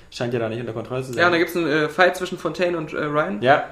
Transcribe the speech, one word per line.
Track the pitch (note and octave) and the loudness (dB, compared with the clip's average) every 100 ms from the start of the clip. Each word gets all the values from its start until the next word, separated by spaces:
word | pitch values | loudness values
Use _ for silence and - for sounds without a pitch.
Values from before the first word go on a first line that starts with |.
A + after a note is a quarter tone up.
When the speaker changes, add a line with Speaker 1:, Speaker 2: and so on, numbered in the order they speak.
| - | -14
Speaker 1:
scheint | - B2 | -6 -2
ja | B2 | -2
da | A2+ | -2
nicht | A2 | -4
unter | A#2 | -6
Kontrolle | A2+ A2 B2+ | -8 -6 -6
zu | C3 | -4
sein. | B2 | 0
Speaker 2:
Ja, | F3 | 2
und | |
da | E3+ | 2
gibt's | F3 F3 | 0 0
einen, | D#3 | 0
äh, | D#3 D3+ | 2 0
Fight | - F3+ F3+ | 4 4 4
zwischen | F3+ F3 | -4 -4
Fontaine | D#3+ D#3 F3 E3+ | -4 0 0 -2
und, | D3+ | -4
äh, | - | -4
Ryan. | D3+ D3 F3 G#3 | -2 0 -2 2
Speaker 1:
Ja, | B2+ D3+ - | 4 4 2